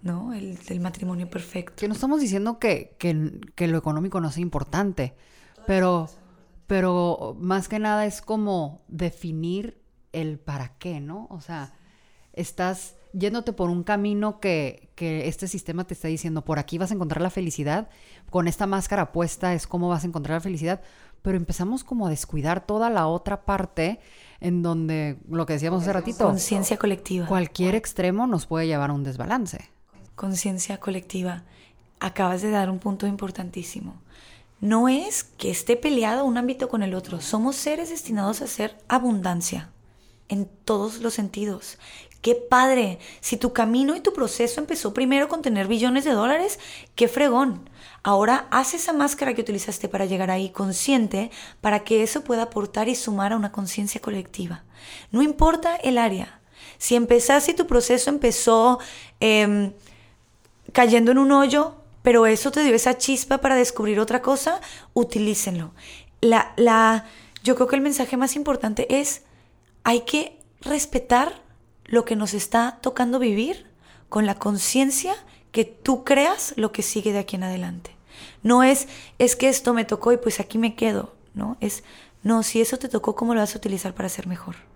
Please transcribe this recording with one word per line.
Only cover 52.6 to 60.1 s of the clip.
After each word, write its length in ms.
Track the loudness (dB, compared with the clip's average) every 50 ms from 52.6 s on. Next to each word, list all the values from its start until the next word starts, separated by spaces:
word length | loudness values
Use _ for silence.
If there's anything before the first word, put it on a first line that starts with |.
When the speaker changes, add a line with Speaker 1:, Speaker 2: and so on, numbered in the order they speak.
| -6 -4 -2 -2 0 0
Speaker 1:
y 60 | -2
sumar 380 | -2 -2 -4 -2 -2 0 0 0
a 40 | 0
una 140 | -2 -2
conciencia 500 | -4 -6 -6 -6 -4 -4 -4 -4 -6 -6
colectiva. 600 | -6 -6 -6 -6 -8 -10 -10 -8 -8 -8 -8 -12 -14 -20 -20 -20 -20 -20 -20 -20 -16 -4
No 140 | 0 0 0
importa 520 | 0 4 4 4 4 4 4 0 -2 -2 0
el 200 | 0 0 2 2
área. 440 | 2 2 0 -2 -6 -10 -14 -20 _ _ _ -20 -20 -20 -14 _
Si 180 | 0 2 4
empezaste 560 | 4 6 6 6 6 8 6 6 6 6 4
y 40 | 2
tu 100 | 0 0
proceso 460 | 4 4 2 4 6 2 2 4 2
empezó, 640 | 0 2 2 2 2 4 4 6 6 8 8 6 4 4 0 -12 -16 -18 -20 -20 _ _
em, 540 | 2 4 6 6 6 4 4 2 0 -2 -4 -10 -20 -20 -20 -20 -20 _